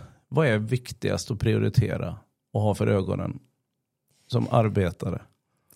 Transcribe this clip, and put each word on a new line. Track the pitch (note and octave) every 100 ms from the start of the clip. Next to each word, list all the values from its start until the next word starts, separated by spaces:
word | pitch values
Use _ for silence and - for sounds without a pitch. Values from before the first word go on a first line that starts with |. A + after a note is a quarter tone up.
| - _ -
vad | C#3 D3+
är | G#2+
viktigast | G#2+ B2+ - - G2+ G2 -
att | G#2
prioritera | A#2 G#2+ G#2+ A#2 - - - - - _ _
och | G#2
ha | G#2+
för | G2 A2
ögonen | G2+ F#2+ F#2 F#2+ - _ _ _ _ _ _ _ _ -
som | A#2+ A#2
arbetare? | B2+ A2 G2+ F2+ - F#2 E2+ - _ _ _ _